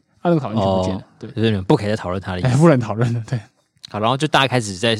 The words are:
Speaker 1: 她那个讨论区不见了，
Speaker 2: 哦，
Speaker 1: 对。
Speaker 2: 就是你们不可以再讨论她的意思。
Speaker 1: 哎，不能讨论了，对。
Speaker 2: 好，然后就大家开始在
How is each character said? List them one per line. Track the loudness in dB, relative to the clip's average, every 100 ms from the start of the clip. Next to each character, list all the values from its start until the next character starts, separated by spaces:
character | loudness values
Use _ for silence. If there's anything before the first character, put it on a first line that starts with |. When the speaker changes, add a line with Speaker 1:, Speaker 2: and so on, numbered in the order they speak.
| _ _
Speaker 1:
她 | 0
那 |
个 | 0
讨 | 0
论 | -2
区 |
不 | 0 0
见 | -2
了， | -4
Speaker 2:
哦， | -10 -18
Speaker 1:
对。 | -10
Speaker 2:
就 | -2
是 | 0
你 |
们 | 0
不 | 2
可 | 2
以 | 2
再 |
讨 | -4 -4
论 | -6
她 | -6
的 | -4
意 |
思。 | 0
Speaker 1:
哎， |
不 | 4 4
能 | 4
讨 | 0
论 | -2 0
了， | -2 -4
对。 | -8 -8 _ _ _ -12
Speaker 2:
好， | -2
然 | -2
后 |
就 | 0 0
大 | 2
家 | 2
开 | 0
始 | -2
在 | -2 0